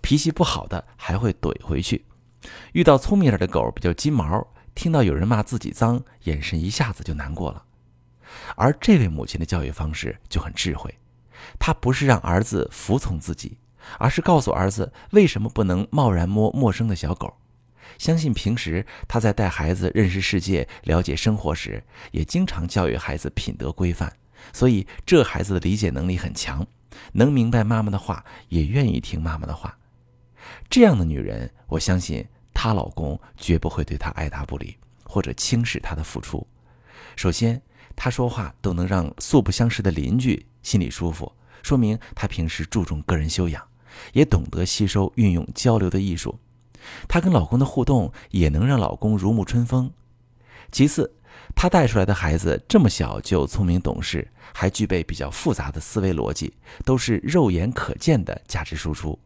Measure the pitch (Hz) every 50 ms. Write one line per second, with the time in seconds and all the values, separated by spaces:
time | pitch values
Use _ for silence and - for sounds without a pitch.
0 | - - 135 147 147 160 151 - 180 - - - - - - 87 - - - -
1 | - - 85 98 117 113 90 - - 85 53 - - - 80 69 - - - -
2 | _ - - _ _ _ _ _ - - - - - - - 165 175 160 143 135
3 | - - 202 202 185 143 107 92 - 90 - - 58 57 58 - - 87 85 -
4 | - 143 151 123 85 73 85 107 - - _ - - - - - - 175 160 151
5 | 123 95 71 73 85 107 120 107 104 - - 117 - - - - 120 113 120 123
6 | 123 - - _ - 87 78 73 71 - - 82 80 92 110 - - 113 95 -
7 | - - 78 76 71 69 80 87 90 73 - - - _ _ _ _ _ _ _
8 | _ _ _ _ _ - - - - - - - 98 127 151 - - - 214 165
9 | 120 92 78 76 57 53 - - 82 - - 85 73 65 64 - 78 78 78 -
10 | - - - - _ - - - - - - - - 92 73 - - - - _
11 | _ _ _ _ _ _ _ - - - - - - - 160 - - 120 131 -
12 | 143 139 123 90 - - 85 90 110 - - 92 64 - - - - - 98 135
13 | - - 92 80 - - 85 - - - - - _ _ _ _ - - - -
14 | - 123 - - 165 - 180 156 127 - - - 92 98 95 104 95 - - -
15 | - - - 208 208 165 - - 107 113 - - 110 92 90 90 107 - - 151
16 | 139 120 98 87 85 90 98 107 107 107 - - 135 113 92 - 113 113 101 87
17 | - 87 92 - - - - _ _ _ _ _ _ _ _ _ - - - -
18 | - - 160 165 156 151 113 - - 101 113 120 - 80 80 87 - - - -
19 | - - - 120 107 110 101 - 110 92 - - 76 78 92 92 92 90 - 107
20 | 107 92 87 98 92 - - 95 80 92 95 82 67 - - - - - 80 85
21 | 87 - 69 87 - 113 107 107 101 73 78 80 - 53 52 53 - _ - -
22 | - - - - 78 - - 170 190 185 - - 80 85 - 107 90 78 58 62
23 | - - 71 76 - 67 - - - - - - - 67 78 - 92 87 85 -
24 | - 73 - _ _ _ _ - - - - - 123 131 120 101 90 - - -
25 | - - 180 165 127 - - 80 87 98 101 90 80 92 95 107 107 90 65 65
26 | 78 90 90 90 - 87 - - - - 65 - 180 - _ _ _ _ - -
27 | - - - - - 147 147 135 117 117 117 120 107 104 117 113 110 104 98 98
28 | - - 95 - - - - - - _ - 82 78 73 104 139 143 117 - 64
29 | - - - 80 78 80 78 78 73 73 78 - - 78 - _ _ _ _ _
30 | _ _ _ _ _ _ _ _ - - - - - - - 254 240 214 156 107
31 | 87 82 76 69 53 50 52 55 62 - - _ _ - - 80 - - 92 90
32 | 87 - 78 58 50 - - _ _ _ _ - - 113 110 98 - - - -
33 | 82 71 71 - - - _ - - - 85 78 - 82 - - 76 - 71 69
34 | - - - - 78 73 - 69 71 69 71 71 69 - - _ - _ _ _
35 | - - - 104 - - 60 - - - - 120 120 117 - - - - 82 76
36 | 78 - - - - - - - - _ _ _ _ _ _ _ _ _ - -
37 | - - - - - 98 82 - 117 113 117 127 _ _ _ _ - _ - -
38 | - - - - 127 120 117 - 110 78 - _ _ 101 90 85 87 90 98 92
39 | 85 76 - - - - - 147 104 - 95 - 123 117 117 - 104 98 82 76
40 | 71 64 95 123 127 131 95 - - _ _ _ _ - - 107 87 60 - -
41 | - 85 80 85 78 - _ _ _ _ - - - - 143 131 120 107 107 110
42 | - - - - - 98 - - 85 80 - - 78 - - 110 90 - 82 76
43 | 73 - 92 80 76 78 - - 92 85 78 - - _ _ _ _ _ - -
44 | - - - 123 147 156 - 92 - - - 80 90 90 - - 107 95 - 104
45 | 98 95 - - 113 101 90 85 78 - - - - 127 113 113 98 90 - 95
46 | 98 98 85 82 - - - - _ _ _ _ _ _ _ - - - - -
47 | - - - 170 165 185 180 127 82 - - 123 139 135 - - 123 - 139 123
48 | 98 - - - - - - 92 87 78 71 76 101 131 143 127 101 67 - -
49 | - 107 107 104 92 98 113 113 95 - - 120 120 117 - 127 127 131 - _
50 | _ _ _ _ _ _ _ _ _ _ - - - - - - 269 285 - -
51 | - - - _ _ - - - - - - - - 180 175 185 156 120 110 110
52 | 95 - 104 - - 80 78 82 - 82 78 - - _ - 113 - 107 - -
53 | 85 62 50 50 - - 101 87 69 69 - - 101 90 85 90 87 - 60 -
54 | 85 - - 80 - - _ _ - - - - - 95 - - 107 95 92 87
55 | 80 _ 82 - 69 71 - - - 147 120 - - 71 71 78 - - - 110
56 | 95 95 90 76 57 50 78 - - - - _ _ - - - - - 131 127
57 | - - 113 101 - - 151 180 151 110 90 85 85 113 131 - - - - -
58 | - - 160 123 85 - - - _ _ - 92 78 - - 78 - 82 76 -
59 | - 80 73 - _